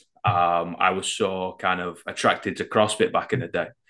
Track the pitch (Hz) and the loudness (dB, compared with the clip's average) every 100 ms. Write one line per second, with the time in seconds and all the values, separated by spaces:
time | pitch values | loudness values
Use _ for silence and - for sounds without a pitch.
0 | _ _ - 87 87 85 85 87 92 92 | _ _ 0 2 4 2 -2 0 0 0
1 | 92 - 101 95 92 - 95 90 90 85 | -2 -2 -2 -2 -6 -2 -2 -2 -4 -10
2 | - 95 113 90 104 - - 113 107 - | -12 -2 2 2 -2 -6 0 2 2 4
3 | 101 90 - - 82 87 82 - _ | 2 2 -2 -2 -2 -4 -4 -8 _